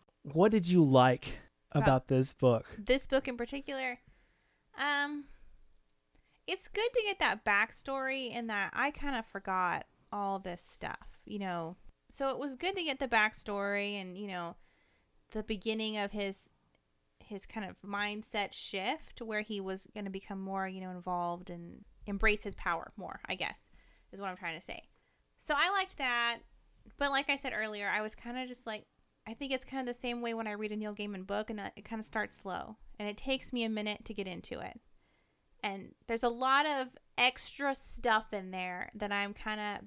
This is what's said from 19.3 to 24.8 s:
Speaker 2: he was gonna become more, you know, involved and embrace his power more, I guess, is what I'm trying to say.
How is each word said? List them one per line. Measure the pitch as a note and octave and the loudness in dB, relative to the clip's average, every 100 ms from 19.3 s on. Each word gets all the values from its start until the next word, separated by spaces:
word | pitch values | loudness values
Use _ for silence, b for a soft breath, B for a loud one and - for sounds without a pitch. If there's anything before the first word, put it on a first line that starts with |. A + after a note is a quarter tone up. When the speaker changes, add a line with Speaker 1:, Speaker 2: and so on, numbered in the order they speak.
| G#3+ | -2
Speaker 2:
he | G#3+ G#3 | -2 -2
was | F#3+ F#3+ - | -2 -4 -6
gonna | G#3+ G3+ | -8 -6
become | F#3+ - F#3+ | -6 -6 -6
more, | F#3+ F#3+ F#3+ | -2 -2 -2
you | F#3+ | -4
know, | F#3 | -8
involved | F3+ F#3 F3+ F3 F3 F3+ | -6 -2 0 0 -4 -8
and | E3+ F3 - - - - | -10 -12 -16 -20 -12 -6
embrace | G3+ G#3+ G#3 | 4 6 6
his | G3+ | 0
power | - F3+ E3 - - | -4 -2 -2 -4 -10
more, | F3+ - - | -10 -8 -6
I | |
guess, | F#3 - - - - - - _ | -4 -4 -6 -16 -20 -20 -20 _
is | G3 | -10
what | G3 | -8
I'm | F3+ | -6
trying | F3 D#3+ | -6 -8
to | |
say. | - - | -8 -12